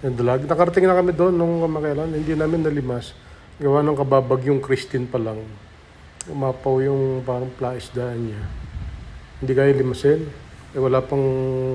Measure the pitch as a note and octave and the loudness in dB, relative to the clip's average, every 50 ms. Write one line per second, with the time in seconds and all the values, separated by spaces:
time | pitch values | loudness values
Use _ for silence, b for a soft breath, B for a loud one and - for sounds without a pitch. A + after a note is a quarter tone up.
0 | - C3+ B2 A#2 A#2+ B2 B2+ C3 C#3+ D3 E3 D#3+ F3 F3 F3 G3 F#3 F#3 F#3 F3+ | -2 -4 -2 0 2 2 2 0 0 0 2 4 4 4 4 4 4 6 4 4
1 | F3+ F3+ F3 D#3 F3 F#3 F#3 E3+ E3+ E3+ E3+ E3+ E3 D#3+ D#3+ D#3 D3+ D3+ D3 C#3 | 4 2 2 2 2 4 4 4 2 2 2 0 0 0 -2 -2 -2 -2 -2 -2
2 | D#3 E3 D#3+ D3+ D#3 D3+ D#3+ D3+ D#3 D#3 E3 E3 D#3 D#3 D3+ D3 C3 B2+ B2 A#2+ | -4 -4 -4 -4 -2 -2 0 0 0 0 2 2 0 0 0 -2 -2 -2 -4 -6
3 | A2+ - - B B B B B B B B - D3 C#3 C3+ D3 D3 D3+ D3+ C#3+ | -6 -10 -16 B B B B B B B B -2 0 2 4 4 4 2 2 0
4 | C#3 C3+ C3+ C3+ B2+ B2 C3+ B2+ B2+ C#3 C#3+ C3+ - - C3 B2+ - - - C3 | 2 4 4 4 4 4 0 0 2 2 0 0 2 0 -2 -2 -2 -4 -4 -4
5 | B2 B2 - B2 A2+ A2+ A2 G#2+ A2 G#2+ G#2 G2+ - - - - - - - - | -4 -2 -4 -4 -2 -2 -4 -8 -10 -14 -16 -18 -20 -20 -20 -20 -20 -20 -20 -20
6 | - - - - - - - C#3+ C3+ C3 C3 C3+ - C#3 C3 C3 C3 C#3 C#3 C3+ | -20 -20 -18 -16 -14 -10 -6 -4 -2 -2 -4 -2 0 0 2 2 2 2 0 0
7 | C3+ C3 C3 C3 B2 B2+ B2 B2 B2+ C3 B2+ - C3+ B2 B2+ A#2+ A2+ - - B2+ | 0 0 -2 -4 -4 -4 -4 -4 -4 -8 -6 -6 -6 -6 -6 -6 -10 -8 -6 -6
8 | B2 B2 A#2+ A#2 A#2 A2+ G#2+ G#2 G#2+ G#2 - - - - - - - - - - | -4 -4 -4 -6 -6 -6 -8 -8 -10 -10 -10 -10 -12 -12 -10 -10 -10 -10 -12 -12
9 | - - - - - - - - - C3 C3+ C3 C#3 C#3 C#3 C3 C3 B2+ A#2+ - | -14 -16 -16 -18 -18 -18 -14 -10 -2 0 2 4 6 6 6 4 2 0 -2 2
10 | - C#3+ D3+ E3 D#3+ D3 - - - - - - - - - C#3+ C3 C3 B2+ C3 | 4 4 4 4 0 -6 -10 -16 -18 -20 -20 -20 -20 -10 -4 -2 0 2 2 2
11 | B2+ B2+ C#3+ C#3 C3+ C3+ C3 C3 C3 C3 C3 C3 C3 C3 C3 | 0 0 -2 0 0 0 0 0 -2 -2 -2 -2 -2 -2 -4